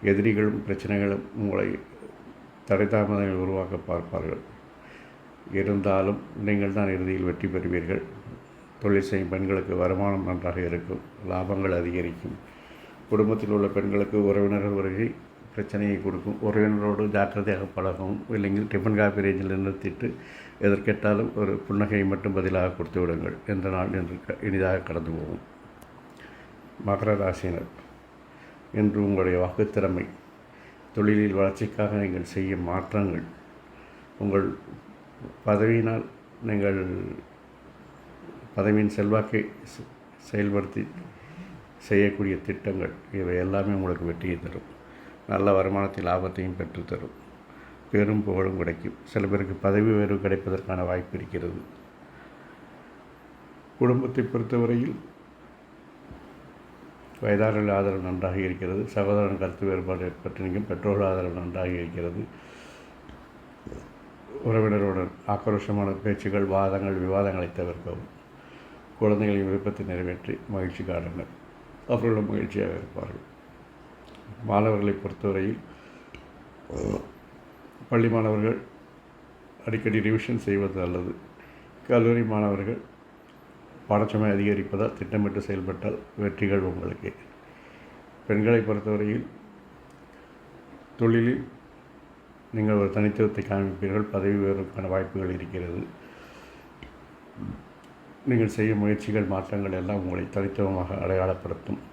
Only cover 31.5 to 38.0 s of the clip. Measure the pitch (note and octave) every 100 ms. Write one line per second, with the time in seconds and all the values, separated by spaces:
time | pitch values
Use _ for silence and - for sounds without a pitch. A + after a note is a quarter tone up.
31.5 | G2 G#2 - G#2 G#2 G2+ F#2 F2 F#2+ F#2+
32.5 | F#2+ F2 F#2 F2+ G#2+ G2 E2 E2 - -
33.5 | - - - - - - - G2+ G2 G2
34.5 | - - - - - - - - - -
35.5 | G#2 A2 A2+ A2 A2+ A2+ - - - A#2
36.5 | G#2 G2 G2 F#2 F#2 F#2+ - - - -
37.5 | - - - - -